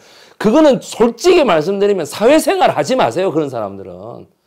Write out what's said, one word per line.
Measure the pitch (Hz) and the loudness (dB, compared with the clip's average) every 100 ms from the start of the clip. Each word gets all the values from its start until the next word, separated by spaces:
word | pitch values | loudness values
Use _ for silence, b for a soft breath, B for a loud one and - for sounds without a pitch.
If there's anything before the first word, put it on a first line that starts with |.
| b b b b | b b b b
그거는 | 208 262 311 240 | 0 4 4 4
솔직히 | - - 233 233 349 349 | -2 -2 -2 0 2 4
말씀드리면 | 262 165 156 202 202 196 147 | 4 0 0 -2 0 -2 -4
사회생활 | - 214 311 285 381 233 | -2 2 2 2 0 0
하지 | 151 147 254 | 0 -2 0
마세요, | 165 120 185 | 0 0 -2
그런 | 147 147 | -2 -4
사람들은. | 123 101 98 95 90 107 120 - _ | -6 -8 -10 -16 -16 -18 -18 -20 _